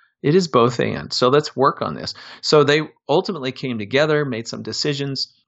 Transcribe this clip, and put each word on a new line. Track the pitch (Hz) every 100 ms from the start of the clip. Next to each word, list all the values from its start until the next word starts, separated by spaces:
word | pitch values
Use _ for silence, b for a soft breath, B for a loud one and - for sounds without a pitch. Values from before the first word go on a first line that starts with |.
| _ _ -
It |
is | 175 170
both | 123 120 -
and. | 117 104 73
So | - 127
let's | 143 151 -
work | 139 -
on | 104
this. | - - - B B
So | - 156
they | 143 151 156 _ -
ultimately | 147 190 175 131
came | 127 131 117
together, | 104 131 156 151 143
made | 113 113
some | 117
decisions. | 110 110 151 139 139 135 - _